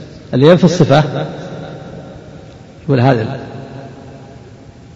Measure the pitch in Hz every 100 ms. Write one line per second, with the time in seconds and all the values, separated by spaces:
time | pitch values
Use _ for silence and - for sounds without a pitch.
0 | - - - 127 143 180 180 - 139 139
1 | 143 139 156 - - - - - - -
2 | - - - - - - - - - 135
3 | 127 120 107 135 - - - - - -
4 | - - - - - - - - -